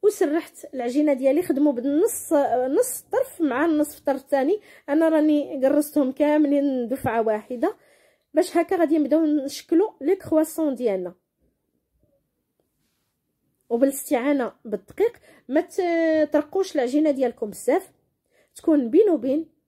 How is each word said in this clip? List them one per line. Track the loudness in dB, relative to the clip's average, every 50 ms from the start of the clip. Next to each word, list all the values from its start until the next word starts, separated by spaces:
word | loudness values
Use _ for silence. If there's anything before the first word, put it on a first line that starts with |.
| 2
وسرحت | 0 2 2 0 0 0 -2 -4 -6 _ -20 -20 -14 -8
العجينه | -6 -6 -2 0 2 2 2 2
ديالي، | 2 2 2 2 2 0
خدموا | -2 0 2 2 2 2
بالنص، | 0 -2 -2 0 2 0 0 -2 -4 -6 -2 0 0 2 2 0 0 -2 0
نص | 0 0 -2 -2 -4 -12 -12 _
طرف | -4 -4 -4 -4 -4 -4
مع | -2 -2 0 0 0
النصف | 0 2 0 0 -2 -4 -8
الطرف | _ -4 -4 -4
الثاني. | -4 _ 0 0 2 0 -2 -2 -4 -14 -20 -20 _ -2
انا | 0 2 2 2
راني | 2 2 2 4 2 2 0 -2 -6 -2 0
قرصتهم | 2 2 2 0 0 0 0 0 0
كاملين | 0 0 0 2 2 2 2 2 2 2 0 0 -2 -2 -4 -4
دفعه | -6 -6 -4 -4 -2 0
واحده، | 0 0 -2 -2 -4 -8 -8 -4 -4 -4 -4 _ _ _ _ _ _ _ _ _ _ _ _
باش | -2 -2 0 0 -2
هكا | -2 0 0
غادي | 0 0 0 2 0
نبداو | 0 2 2 2 2
نشكلوا | 2 0 -2 -2 -4 -10 -12 -6 _ 0 2 2 0 -2 _
لي | -2 -2 -2
كرواسون | -2 -2 -2 0 0 0 0 -2 -4 -4 -4 -2
ديالنا. | -2 -2 -2 -2 -2 -6 -8 -12 _ _ _ _ _ _ _ _ _ _ _ _ _ _ _ _ _ _ _ _ _ _ _ _ _ _ _ _ _ _ _ _ _ _ _ _ _ _ _ _ _ _ _ _ _ _ _ _ _ _ _
وبالاستعانه | 0 2 2 2 2 -2 -4 -2 -2 0 0 0 0 0 0 -4 -6 _ _
بالدقيق، | -10 -10 -10 -10 _ -4 -2 -2 -2 -2 -6 _ -20 -20 _ _ -2
ما | -2 -2
ت-، | -2 -2 -4 -4 -2 0 0 0 2 2 2 2 0 2 0
ترقوش | -2 -2 0 -2 -4 -4 -2 -2
العجينه | -4 -2 0 0 2 2 2
ديالكم | 0 0 -2 -4 -2 -6 -10 -10
بزاف، | -10 -8 -2 0 0 0 -2 -4 _ _ _ _ _ _ _ _ _ _ _ _ _
تكون | -6 0 2 2 2 2 2
بين | 4 4 4 4
وبين. | 2 0 0 -2 -4 -4 -4 _ _ _ _